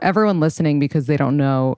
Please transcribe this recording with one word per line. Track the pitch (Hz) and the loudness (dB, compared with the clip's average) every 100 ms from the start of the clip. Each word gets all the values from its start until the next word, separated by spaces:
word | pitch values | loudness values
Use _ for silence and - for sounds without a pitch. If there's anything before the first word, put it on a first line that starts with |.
everyone | 185 196 214 180 | 0 2 2 2
listening, | 156 - 160 147 | 0 0 0 0
because | 143 156 127 | 0 -2 -2
they | 143 | 0
don't | 135 143 | 0 0
know | 139 135 131 | 0 0 -2